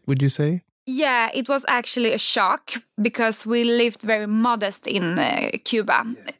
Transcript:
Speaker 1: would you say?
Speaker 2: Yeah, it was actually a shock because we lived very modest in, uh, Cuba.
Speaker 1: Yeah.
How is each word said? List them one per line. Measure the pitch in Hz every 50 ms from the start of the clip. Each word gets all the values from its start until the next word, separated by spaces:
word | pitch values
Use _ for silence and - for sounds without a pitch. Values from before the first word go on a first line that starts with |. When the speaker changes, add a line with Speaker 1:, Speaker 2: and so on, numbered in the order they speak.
| -
Speaker 1:
would | 139 139 131
you | 139 135
say? | - - 147 151 180 175 - _ _ _ - 262
Speaker 2:
Yeah, | 254 277 302 269 247 233 226 226 -
it | 269 233 -
was | 277 277 -
actually | - 247 240 - - - 247 233 220
a | - 214
shock | - - - 220 196 185 262 - - - - 233 - _ _ 214
because | 208 240 - 247 226 220 214 - -
we | 220 240 233 233
lived | 233 233 240 233 233 214 -
very | 220 214 220 214 214
modest | 208 214 220 233 247 233 208 208 196 - - -
in, | - - 190 175 165 180 190
uh, | - - - - - - - - -
Cuba. | - 233 220 202 - - - -
Speaker 1:
Yeah. | 226 240 - - - -